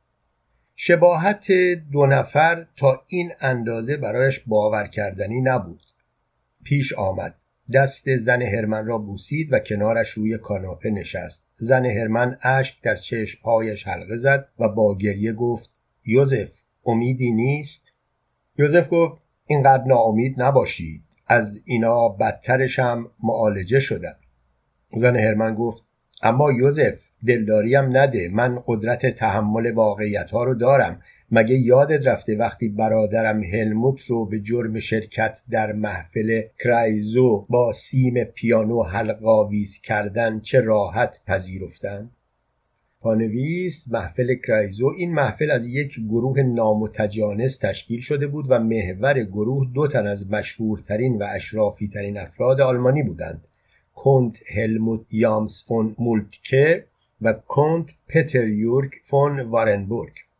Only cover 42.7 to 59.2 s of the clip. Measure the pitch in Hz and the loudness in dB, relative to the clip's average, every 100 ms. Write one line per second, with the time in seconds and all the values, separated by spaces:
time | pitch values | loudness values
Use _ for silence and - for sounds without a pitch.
42.7 | _ _ _ 117 110 113 113 143 175 180 | _ _ _ -2 0 0 -2 -4 -4 -6
43.7 | - - 113 87 - 123 127 - 110 101 | -8 -8 -6 -6 -4 -2 -2 0 0 0
44.7 | 98 131 175 175 160 120 107 151 131 120 | -2 -2 -2 -2 0 -2 0 -2 -2 -2
45.7 | 127 143 - 110 113 127 135 131 117 110 | -4 -6 -8 -4 -2 0 0 0 2 2
46.7 | 107 107 - 104 104 104 101 127 131 101 | 0 -2 -4 -4 -2 -2 -2 -4 -2 -4
47.7 | 95 - 117 127 147 143 147 139 123 113 | -4 -6 -8 -4 -4 -4 -6 0 2 2
48.7 | 113 95 92 127 143 107 101 107 139 131 | 0 -2 -2 0 0 -2 -4 -2 -2 -2
49.7 | 123 147 135 101 101 98 104 101 - 110 | -2 0 0 -2 -4 -4 -4 -6 -6 -4
50.7 | 104 - 107 131 113 101 98 - 107 104 | -4 -4 -2 0 -2 -4 -6 -8 -2 -2
51.7 | 104 107 104 101 101 92 - 127 131 131 | -2 -8 -6 -8 -8 -12 -2 0 2 2
52.7 | 123 123 143 120 78 80 80 - _ _ | 2 2 2 -2 -6 -10 -12 -18 _ _
53.7 | _ _ - - 135 123 - - - 113 | _ _ -2 2 4 2 -4 -10 -4 -2
54.7 | 110 110 113 - 107 113 107 107 - - | -2 -2 -4 -6 0 2 2 -2 -8 -4
55.7 | 113 110 107 120 110 104 - - 131 147 | -2 -2 -2 -2 -2 -4 -12 -2 2 4
56.7 | 170 - _ _ _ 110 110 - - 151 | 2 -2 _ _ _ -2 -2 -2 0 2
57.7 | 165 165 - - 160 151 131 113 104 113 | 0 -4 -12 -2 -2 0 0 0 0 0
58.7 | 127 139 - - 139 | 0 0 -8 -2 2